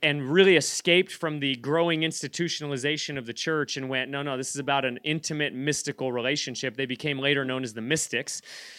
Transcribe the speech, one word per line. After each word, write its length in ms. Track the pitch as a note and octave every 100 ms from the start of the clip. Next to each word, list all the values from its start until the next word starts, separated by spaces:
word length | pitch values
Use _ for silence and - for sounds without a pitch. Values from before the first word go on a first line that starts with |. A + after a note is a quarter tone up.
and 320 | D3+ D3 C3
really 220 | F3 G3 E3
escaped 560 | - - F3 F3 F#3+
from 280 | - E3 D3+
the 160 | C#3 B2+
growing 440 | B2+ E3 E3+ D#3+
institutionalization 1160 | D#3+ D#3+ C#3 - E3+ - C#3+ C3+ C#3+ D3+ - C#3
of 100 | A#2
the 60 |
church 440 | A2+ E3 D#3 C#3 C#3
and 100 | C3
went, 220 | C3 B2+
"No, 140 | C#3
no, 120 | C#3+ C3
this 140 | C3+
is 80 | C#3+
about 280 | C#3 C#3 C3
an 140 | B2
intimate, 500 | D3+ D#3 - D3+ C#3+
mystical 580 | B2+ C#3+ D3 D3 - C3
relationship." 640 | A#2+ B2 D3 - A#2+ C3+ A#2
They 120 | C3
became 320 | B2 D3+ C#3
later 260 | C#3 C#3+ C3
known 180 | C3
as 120 | B2+ A2+
the 60 |
Mystics. 600 | A#2 D#3 - A#2+ - - - - -